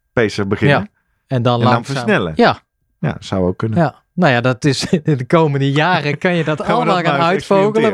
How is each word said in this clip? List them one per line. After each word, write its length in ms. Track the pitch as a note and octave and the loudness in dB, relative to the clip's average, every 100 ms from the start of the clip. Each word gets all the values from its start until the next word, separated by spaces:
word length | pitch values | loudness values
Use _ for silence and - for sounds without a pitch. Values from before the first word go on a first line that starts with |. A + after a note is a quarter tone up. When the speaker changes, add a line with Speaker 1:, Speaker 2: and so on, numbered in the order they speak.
| _ | _
Speaker 1:
pacer 340 | - G#2+ - G2+ | -2 -2 -2 -4
beginnen. 300 | G2+ A2+ C#3+ | 0 2 2
Speaker 2:
Ja. 40 | |
En 60 | G#3 | -2
dan 480 | _ _ _ - C3 | _ _ _ -6 -2
Speaker 1:
En 60 | |
dan 180 | A#2+ A#2+ | 0 2
Speaker 2:
langzaam 240 | A#2+ A#2 | 2 0
Speaker 1:
versnellen. 480 | A#2 C3+ B2 F3 F2 D#2 | -2 -4 0 0 0 2
Speaker 2:
Ja. 220 | A3 - _ _ _ _ | 2 2 _ _ _ _
Speaker 1:
Ja, 160 | C#3+ D#2+ | -6 -6
zou 260 | - F#2+ F2+ | -6 -2 -2
ook 100 | F2+ | -2
kunnen. 200 | A2+ A2+ | -2 0
Speaker 2:
Ja. 260 | D#3 - _ | -2 -4 _
Nou 200 | - E3 | 0 2
ja, 80 | A#2+ | 2
dat 240 | B2+ B2+ | 0 0
is 200 | D3 B2+ - | 0 -2 -2
<laughs> 100 | E3+ | -2
in 120 | D#3 C#3 | 0 -2
de 100 | B2+ | 0
komende 440 | E3 D#3 C#3 C#3 | 2 2 0 0
jaren 460 | C#3 E3 F3 C#3+ C#3+ | 0 0 0 -2 -2
kan 160 | F#3 | -2
je 100 | F3 | 0
dat 140 | D3+ D#3 | -2 -4
Speaker 1:
<laughs> 20 | |
Gaan 60 | G3+ | -2
we 60 | |
Speaker 2:
allemaal 220 | A#3 G#3 | 0 0
Speaker 1:
dat 100 | F3+ | 0
Speaker 2:
gaan 80 | E3+ C#3 | 0 0
Speaker 1:
maar 140 | E3+ | 0
eens 0 | F#3 - | -2 0
Speaker 2:
uitvogelen 220 | G3 G#3 | 2 2
wat 20 | G#3+ A3 | 2 0